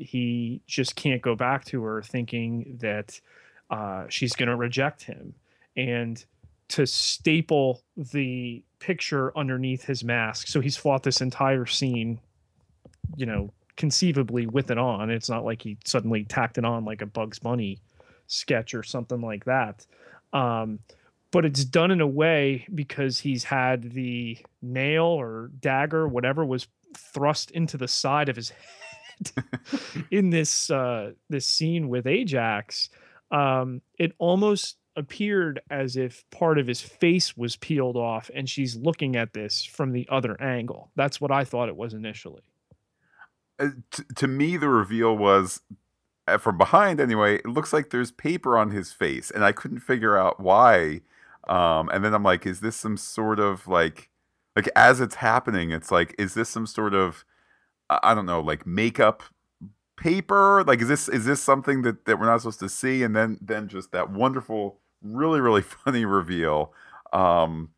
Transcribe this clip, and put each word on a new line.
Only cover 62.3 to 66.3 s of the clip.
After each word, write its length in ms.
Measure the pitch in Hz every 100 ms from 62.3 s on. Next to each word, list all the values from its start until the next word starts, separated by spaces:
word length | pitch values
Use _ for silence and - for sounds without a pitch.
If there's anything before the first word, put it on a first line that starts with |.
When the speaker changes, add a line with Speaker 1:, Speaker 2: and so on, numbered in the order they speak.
| 117
Speaker 2:
supposed 200 | 117 -
to 80 | 95
see?" 360 | - 131 131
And 100 | 117
then, 240 | 110 110 104
then 280 | 101 107 101
just 240 | 98 -
that 180 | 90 87
wonderful, 680 | 98 131 131 113 110 101 - _ _
really, 360 | 104 117 160 151
really 220 | 120 104
<laughs> 220 | - -
funny 200 | 143 120
reveal. 680 | 107 98 85